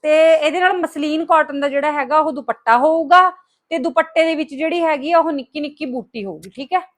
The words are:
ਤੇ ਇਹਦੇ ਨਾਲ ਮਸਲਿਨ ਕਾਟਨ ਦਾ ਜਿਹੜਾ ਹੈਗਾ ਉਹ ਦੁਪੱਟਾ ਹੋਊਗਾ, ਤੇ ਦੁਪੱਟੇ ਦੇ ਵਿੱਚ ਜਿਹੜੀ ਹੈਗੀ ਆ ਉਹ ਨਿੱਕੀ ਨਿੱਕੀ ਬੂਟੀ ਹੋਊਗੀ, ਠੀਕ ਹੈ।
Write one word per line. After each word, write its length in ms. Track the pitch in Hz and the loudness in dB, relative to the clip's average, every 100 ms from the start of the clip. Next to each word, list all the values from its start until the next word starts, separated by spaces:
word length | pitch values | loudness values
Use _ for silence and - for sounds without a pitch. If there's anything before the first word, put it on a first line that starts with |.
ਤੇ 80 | 302 311 320 | 2 4 4
ਇਹਦੇ 280 | 320 302 339 | 4 0 0
ਨਾਲ 160 | 370 370 | 0 0
ਮਸਲਿਨ 460 | 330 302 302 311 339 | -6 -6 -4 -4 2
ਕਾਟਨ 340 | 320 294 285 | 2 2 -4
ਦਾ 80 | 285 | -4
ਜਿਹੜਾ 240 | 277 294 | -2 -2
ਹੈਗਾ 260 | 294 254 311 | -4 -2 0
ਉਹ 140 | 311 | 0
ਦੁਪੱਟਾ 460 | 277 240 214 - 240 | -4 -8 -6 2 2
ਹੋਊਗਾ, 520 | 302 330 294 359 370 370 _ _ _ | 4 0 4 6 6 0 _ _ _
ਤੇ 80 | 330 | -4
ਦੁਪੱਟੇ 460 | 320 330 320 330 | -2 -2 0 0
ਦੇ 100 | 330 | 0
ਵਿੱਚ 200 | 311 311 | 0 -6
ਜਿਹੜੀ 280 | 269 320 349 | -4 -4 -2
ਹੈਗੀ 280 | 330 294 285 | -2 -2 0
ਆ 60 | 339 | 0
ਉਹ 120 | 320 | 0
ਨਿੱਕੀ 280 | 285 240 311 | -6 -8 -10
ਨਿੱਕੀ 260 | 294 294 277 | -10 -10 -10
ਬੂਟੀ 380 | 254 - 233 | -10 -10 -12
ਹੋਊਗੀ, 260 | 196 160 185 | -12 -14 -18
ਠੀਕ 220 | 240 262 | -16 -4
ਹੈ। 80 | 359 370 | -4 -6